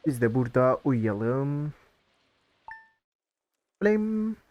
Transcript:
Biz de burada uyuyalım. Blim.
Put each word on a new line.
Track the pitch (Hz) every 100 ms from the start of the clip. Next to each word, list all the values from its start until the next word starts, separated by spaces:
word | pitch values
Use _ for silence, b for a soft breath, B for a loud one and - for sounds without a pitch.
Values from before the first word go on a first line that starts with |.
Biz | 156 123
de | 117
burada | 127 117 127 127 -
uyuyalım. | 143 123 110 101 113 131 139 147 147 - b _ _ _ _ _ _ _ - - _ _ _ _ _ _ _ _ _ _
Blim. | 202 214 214 214 214 214 _